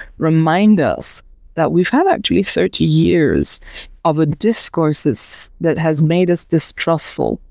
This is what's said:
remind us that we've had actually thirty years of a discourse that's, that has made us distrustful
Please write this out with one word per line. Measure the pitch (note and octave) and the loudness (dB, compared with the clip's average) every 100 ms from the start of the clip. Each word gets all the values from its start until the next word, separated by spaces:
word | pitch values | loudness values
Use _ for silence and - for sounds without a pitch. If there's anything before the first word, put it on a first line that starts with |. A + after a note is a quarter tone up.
| - - | -18 -4
remind | D#3+ D#3+ D#3+ E3+ G#3+ G#3 | 0 2 2 2 4 4
us | B2+ D2 - - - - - - | 2 -2 -4 -6 -8 -20 -10 -4
that | D#3+ | 0
we've | E3+ F#3 | 0 0
had | C4 F#4+ | 2 2
actually | - - E3+ | 0 0 -2
thirty | G3 - F#3 - D#3+ | 0 -2 -2 0 0
years | D#3 F3 F3 D3 F2+ D3+ - - - - - E3+ | 2 2 2 2 0 -2 -4 -10 -20 -20 -6 -2
of | D3+ | 0
a | D3+ | 0
discourse | - G#3+ A3+ - - D#3 D3+ | 0 -2 -2 -2 -2 -2 0
that's, | D3+ G#2+ - - - - | -2 -2 -2 -2 -4 -4
that | E3+ D3+ | -2 0
has | D#3+ D#3 | 0 2
made | D#3 E3+ F3+ | 2 2 2
us | F3 - | 0 -2
distrustful | E3 - - - E3 - - A#1 - - | -2 -2 -4 -2 -2 -2 -4 -4 -4 -10